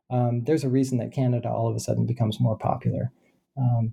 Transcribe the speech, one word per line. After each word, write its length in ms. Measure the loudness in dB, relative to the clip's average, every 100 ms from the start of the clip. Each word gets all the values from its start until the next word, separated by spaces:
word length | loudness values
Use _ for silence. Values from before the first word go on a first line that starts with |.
| -4
Um, 360 | 0 0 0 0
there's 180 | 0
a 60 | 2
reason 300 | 2 2 -2
that 120 | -2
Canada 380 | 0 0 0 -2
all 180 | -2 0
of 80 | -2
a 60 |
sudden 240 | -2 0 0
becomes 340 | 0 0 2
more 180 | 0 2
popular, 540 | -2 0 -2 -2 -6 -8 _ _ _ -2
um, 340 | 0 2 -2